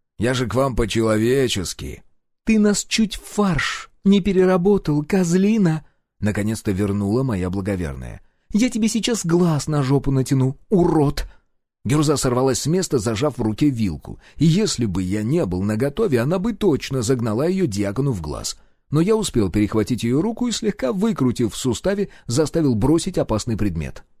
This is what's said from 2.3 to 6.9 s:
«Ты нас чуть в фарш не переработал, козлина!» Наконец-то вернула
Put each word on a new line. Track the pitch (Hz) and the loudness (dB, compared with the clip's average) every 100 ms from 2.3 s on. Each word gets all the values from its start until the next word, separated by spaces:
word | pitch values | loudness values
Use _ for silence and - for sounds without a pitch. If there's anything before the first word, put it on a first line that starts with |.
| _ - | _ 0
«Ты | 220 | 2
нас | 208 202 - | 4 0 -2
чуть | - 208 - | -2 -2 -4
в | |
фарш | - - 202 151 - - - _ | -6 -2 0 0 -2 -6 -12 _
не | 196 202 | 4 4
переработал, | 202 185 185 185 190 196 - 147 | 4 4 4 4 4 2 2 -2
козлина!» | 151 196 170 185 202 220 175 156 - _ _ - | 0 0 2 2 4 2 2 0 -6 _ _ -6
Наконец-то | 104 101 104 107 110 | -4 -2 -2 -4 -2
вернула | 95 101 | 0 0